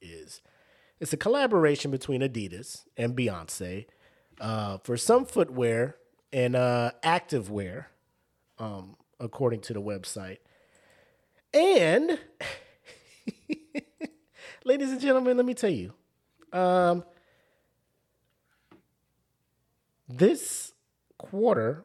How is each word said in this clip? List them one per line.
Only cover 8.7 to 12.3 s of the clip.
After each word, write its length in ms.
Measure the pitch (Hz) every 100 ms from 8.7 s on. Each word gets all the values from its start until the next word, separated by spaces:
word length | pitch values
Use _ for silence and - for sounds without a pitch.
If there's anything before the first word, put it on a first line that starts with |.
| 101 95 - _ -
according 420 | 120 - 127 113
to 100 | -
the 80 | 107
website. 560 | 101 101 95 - 92 92 _ _ _ _ _ _ _ _ _ _ _
And, 640 | 285 359 339 160 196 320 320 -